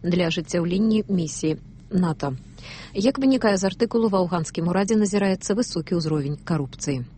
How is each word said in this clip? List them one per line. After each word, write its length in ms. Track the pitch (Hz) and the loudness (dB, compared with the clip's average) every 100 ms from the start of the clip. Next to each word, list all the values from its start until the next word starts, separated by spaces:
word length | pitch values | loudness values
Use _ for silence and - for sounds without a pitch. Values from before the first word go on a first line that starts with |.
для 260 | 180 175 170 | 0 0 0
ажыццяўлення 800 | 165 160 180 170 180 220 214 208 | -2 -2 -2 0 2 2 2 2
місіі 480 | 196 156 - 156 156 - - - | -2 -2 -2 -2 -2 -8 -20 -4
нато. 460 | 190 175 156 143 131 - - - - - | 0 0 0 -4 -6 -12 -18 -16 -16 -10
Як 240 | 196 214 277 | 0 0 4
вынікае 400 | 269 262 226 196 | 2 4 4 4
з 140 | 190 | 0
артыкулу, 400 | 185 233 233 226 | 0 0 2 2
ва 80 | 190 | 2
афганскім 480 | 180 180 160 - 170 | 2 0 -2 -2 0
урадзе 300 | 180 202 220 | 2 2 2
назіраецца 560 | 208 202 196 190 - 208 | 2 2 2 0 -2 -2
высокі 400 | 254 175 156 175 | -2 -4 -2 -2
ўзровень 400 | 156 151 139 147 | 0 0 -2 -6
карупцыі. 680 | - 160 135 - - 135 120 | -2 -2 -2 -6 -4 -4 -6